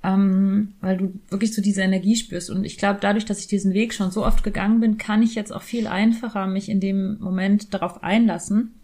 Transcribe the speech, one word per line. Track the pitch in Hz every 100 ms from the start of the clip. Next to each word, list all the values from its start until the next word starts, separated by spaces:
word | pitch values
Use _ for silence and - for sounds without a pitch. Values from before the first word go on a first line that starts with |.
Ähm, | 185 190 196 190 196 196 208 -
weil | 190 185
du | 190 - -
wirklich | 196 226
so | 214
diese | 202 196
Energie | 190 190 180 233
spürst. | - 175 180
Und | 190
ich | 202 -
glaub, | 202 202
dadurch, | 202 208 214
dass | 202
ich | -
diesen | 202 196
Weg | 190 226
schon | - 185
so | 190
oft | - -
gegangen | 214 202 196 226
bin, | 220 214
kann | - 214
ich | 226
jetzt | 226 208
auch | -
viel | - 240 220
einfacher | 185 220 226 240 208 190
mich | 190 196
in | 196
dem | 196 196 190 208
Moment | 190 185 196 202 -
darauf | 196 180 -
einlassen. | 165 214 233 170 - 208 240 -